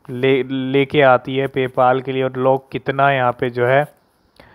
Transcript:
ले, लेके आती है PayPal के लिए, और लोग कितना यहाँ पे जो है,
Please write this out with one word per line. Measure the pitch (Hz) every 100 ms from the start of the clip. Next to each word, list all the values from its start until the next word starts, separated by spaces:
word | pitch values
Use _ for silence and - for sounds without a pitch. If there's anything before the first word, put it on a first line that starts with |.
| -
ले, | 123 131 135
लेके | 127 135 131 135 139 151
आती | 135 123 - 131
है | 135
PayPal | 135 127 135 127 131
के | 131
लिए, | 131
और | 131 127
लोग | 131 131 -
कितना | 135 - 139 139
यहाँ | 139 123
पे | 120 127
जो | 123 120
है, | 135 151 _ _ _ _ _ -